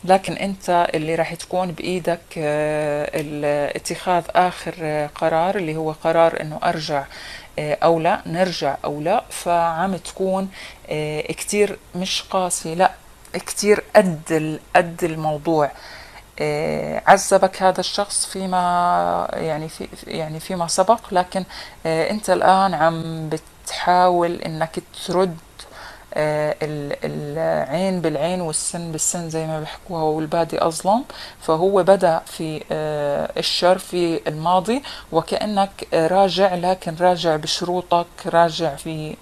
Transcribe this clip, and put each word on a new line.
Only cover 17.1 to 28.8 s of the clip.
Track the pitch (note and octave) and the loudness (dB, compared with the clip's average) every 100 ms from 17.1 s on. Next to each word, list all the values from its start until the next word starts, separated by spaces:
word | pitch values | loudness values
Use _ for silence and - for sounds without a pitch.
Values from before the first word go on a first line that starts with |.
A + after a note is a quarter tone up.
| G3 - G3 F#3 - | 6 8 4 4 4
هذا | F#3+ F#3 | 2 2
الشخص | F3+ - G3+ - - | -2 -2 -2 -2 -4
فيما، | F#3+ F#3+ F3+ F3+ F3 F3 F3 F3 F3 - | -4 -2 0 2 2 4 2 2 0 -2
يعني، | - D#3+ D3+ D#3+ | -4 -4 -4 -6
في، | - - - - | -10 -12 -12 -10
يعني، | - D#3 D#3 | -8 -6 -8
فيما | - F#3 E3+ | -6 -4 -2
سبق، | - F#3 A#3 - | 0 4 2 2
لكن، | F3+ F3+ F#3+ F#3 - - - E3 | -2 0 -4 -8 -12 -16 -8 -2
آه، | D#3+ D#3+ | 0 0
أنت | G#3+ - | -2 0
الآن | F3+ - F#3+ F#3+ | 2 6 4 4
عم | D#3+ D#3+ E3 D#3+ D#3+ D#3 | 2 2 0 -6 -6 -6
بتحاول | D#3+ - - - - - F3+ F3+ F3 E3+ | -6 -8 -18 -12 -4 2 4 4 4 0
إنك | F3 - D#3+ D#3+ - - - - | -2 -6 -4 -4 -4 -10 -14 -2
ترد، | F3 F#3+ E3 - - - - - - - | 0 0 -2 -14 -20 -20 -18 -18 -20 -10
آه، | - D3+ D3+ D3+ D3+ | -4 -2 0 -2 -2
ال-، | D3+ D3+ C#3+ - | -4 -6 -6 -6
العين | D3+ D3+ D3 D3 E3 D#3+ D3+ E3 F#3+ F#3 | -6 -6 -6 -4 -2 0 -2 -2 0 0
بالعين | D#3+ D3 D#3+ F#3 | -2 -2 -2 -2
والسن | E3 D3+ - F3 | -2 -4 -4 -6